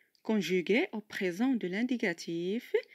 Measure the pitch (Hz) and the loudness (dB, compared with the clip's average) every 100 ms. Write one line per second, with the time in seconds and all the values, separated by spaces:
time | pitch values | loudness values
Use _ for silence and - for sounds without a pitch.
0 | _ _ - 220 165 185 165 214 381 220 | _ _ 0 0 2 0 2 2 2 -4
1 | - - 190 175 254 247 180 190 247 247 | -10 -4 -4 0 2 2 0 -2 0 0
2 | 208 170 - 165 180 220 - 440 - | 0 -2 -4 -4 -2 -2 0 -2 -2